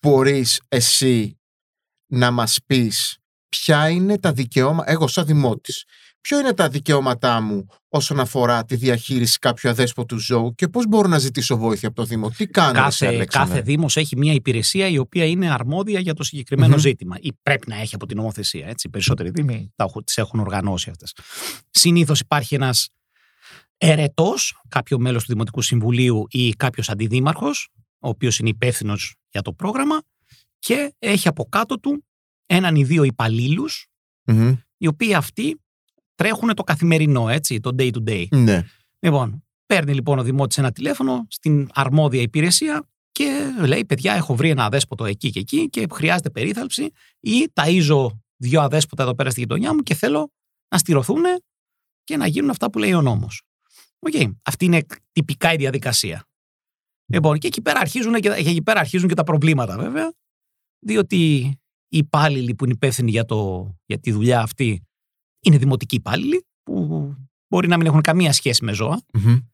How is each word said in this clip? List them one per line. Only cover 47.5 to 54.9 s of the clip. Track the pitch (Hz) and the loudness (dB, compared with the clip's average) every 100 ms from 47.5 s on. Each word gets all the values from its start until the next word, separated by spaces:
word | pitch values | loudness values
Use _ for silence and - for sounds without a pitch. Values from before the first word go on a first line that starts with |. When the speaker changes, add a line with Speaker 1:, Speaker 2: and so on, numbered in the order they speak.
Speaker 2:
ταΐζω | - 156 185 147 147 127 107 _ _ | 0 2 2 4 2 2 -4 _ _
δυο | 123 156 | 0 2
αδέσποτα | 143 147 151 - | 2 0 -2 -2
εδώ | 131 | -4
πέρα | 123 131 | -2 -4
στη | 123 | -4
γειτονιά | 120 - 254 | -4 -2 0
μου | 311 | -2
και | 269 | -2
θέλω | 151 - 294 302 _ _ _ _ | -2 0 -2 -4 _ _ _ _
να | 190 | -2
στηρωθούνε | - 151 120 269 349 359 _ _ _ _ _ _ | 2 2 2 0 2 0 _ _ _ _ _ _
και | - 302 | -8 -2
να | 196 | -2
γίνουν | 151 285 | 0 -2
αυτά | 254 214 | -2 -4
που | 208 | 0
λέει | 208 | 2
ο | 180 | 2
νόμος». | 139 107 110 - _ _ _ _ _ _ | 2 0 -4 -10 _ _ _ _ _ _
Οκ. | 320 302 - - | -4 -2 -2 -2
Αυτή | - - | -8 -2
είναι | 185 170 147 | 2 2 0